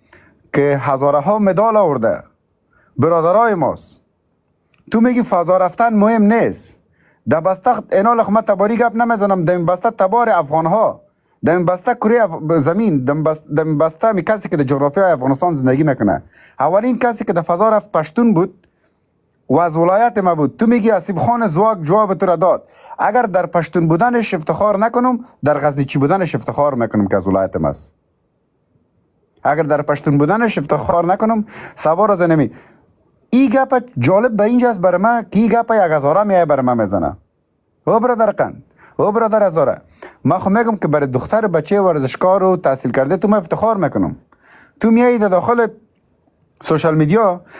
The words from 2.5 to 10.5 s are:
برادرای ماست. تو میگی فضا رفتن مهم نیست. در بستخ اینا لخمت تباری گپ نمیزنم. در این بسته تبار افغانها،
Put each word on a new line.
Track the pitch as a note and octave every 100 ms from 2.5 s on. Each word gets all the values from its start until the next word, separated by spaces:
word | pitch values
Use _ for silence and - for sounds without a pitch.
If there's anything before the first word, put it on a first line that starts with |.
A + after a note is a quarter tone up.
| _ _ _ _ -
برادرای | D3+ E3+ D#3+ G3 A#3
ماست. | F#3+ B2+ - - - _ _ _ _ _ _ _ _ -
تو | A3+
میگی | A#3+ A#3+
فضا | G#3+ F#3 E3+ F#3
رفتن | F3+ - A#3
مهم | G#3+ G#3 A3+ G3+
نیست. | A3+ C3+ - - _ _ _ _ _ -
در | D3+
بستخ | E3+ F#3+ B3+ A3+ -
اینا | F#3+ G#3
لخمت | A#3 G#3+ G#3+ A3
تباری | F#3+ G#3 A#3
گپ | A#3+
نمیزنم. | A3+ A#3 A3+ G3+ F#3+
در | D#3+ F3+
این | E3
بسته | F3+ A#3
تبار | A3 F#3+ A3+ A#3
افغانها، | F#3 C#3+